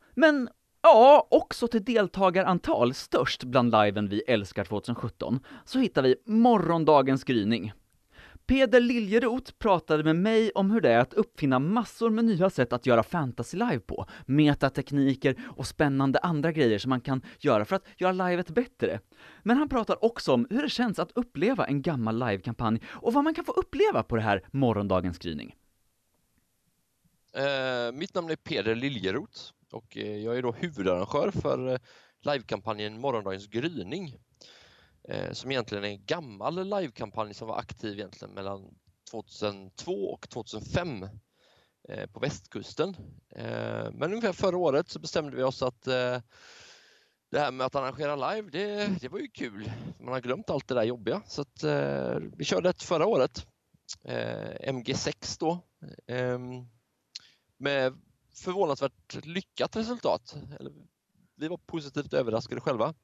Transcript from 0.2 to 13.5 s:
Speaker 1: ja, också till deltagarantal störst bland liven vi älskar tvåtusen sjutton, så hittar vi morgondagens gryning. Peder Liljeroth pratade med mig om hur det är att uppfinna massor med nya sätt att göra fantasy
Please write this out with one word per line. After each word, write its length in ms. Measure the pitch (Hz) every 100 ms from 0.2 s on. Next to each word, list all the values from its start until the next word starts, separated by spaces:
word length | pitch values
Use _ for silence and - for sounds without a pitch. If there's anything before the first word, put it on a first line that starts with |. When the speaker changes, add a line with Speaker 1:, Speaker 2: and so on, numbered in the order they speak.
| 311 294 240 _ _ _
Speaker 1:
ja, 460 | - 220 262 285 -
också 360 | - - - 233
till 160 | 226 196
deltagarantal 1080 | 226 190 190 190 180 185 175 - 311 123
störst 500 | 139 - - - -
bland 280 | 127 127 120
liven 380 | 110 104 101 104
vi 120 | 101
älskar 420 | 123 113 98 - 98
tvåtusen 300 | 104 - 117
sjutton, 440 | 120 - - 127 - - -
så 140 | 262
hittar 220 | 233 147
vi 140 | 131 131 -
morgondagens 1000 | 220 247 220 165 170 156 147 135 135
gryning. 500 | - 120 101 117 101 - _ _ _ - - - -
Peder 340 | 262 254 247
Liljeroth 720 | 240 240 196 220 247 254 - -
pratade 440 | 220 175 - 156
med 120 | 156 165
mig 360 | 208 220 220 202
om 160 | 196
hur 100 | 220
det 100 | 139
är 80 | 117
att 140 | 123
uppfinna 460 | 202 - - 139 131
massor 500 | 151 233 208 - 226
med 160 | 220 233
nya 240 | 175 190
sätt 240 | - 123
att 120 | 120 123
göra 180 | 117
fantasy 540 | 107 175 131 - 120